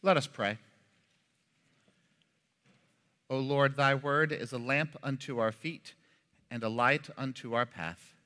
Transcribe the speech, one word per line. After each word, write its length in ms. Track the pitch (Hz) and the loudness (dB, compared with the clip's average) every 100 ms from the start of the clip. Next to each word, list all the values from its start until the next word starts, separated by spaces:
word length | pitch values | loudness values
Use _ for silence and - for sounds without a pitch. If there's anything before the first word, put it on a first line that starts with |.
Let 120 | 190 165 | 6 4
us 100 | 131 | 2
pray. 320 | - 101 107 _ _ _ _ _ _ _ _ _ _ _ _ _ _ _ _ _ _ _ _ _ _ _ _ _ _ _ | -2 -2 -2 _ _ _ _ _ _ _ _ _ _ _ _ _ _ _ _ _ _ _ _ _ _ _ _ _ _ _
O 80 | 131 | -4
Lord, 380 | 135 139 139 139 | 0 4 2 4
thy 180 | 139 | 2
word 380 | 139 143 143 156 | 2 2 2 2
is 180 | 151 117 | -2 -6
a 80 | 127 | -8
lamp 380 | 120 139 156 - | -2 -2 -2 -6
unto 380 | 139 135 - 123 | -6 -6 -4 0
our 140 | 110 | 0
feet 420 | 110 160 165 - - _ _ _ _ _ | -2 -10 -10 -16 -20 _ _ _ _ _
and 140 | 120 | -6
a 40 | 113 | -4
light 400 | 117 120 147 143 - | 2 4 4 -2 -8
unto 380 | 135 123 123 | -8 -8 -4
our 120 | 117 120 | -2 -2
path. 460 | - 82 87 - _ | -4 -8 -10 -18 _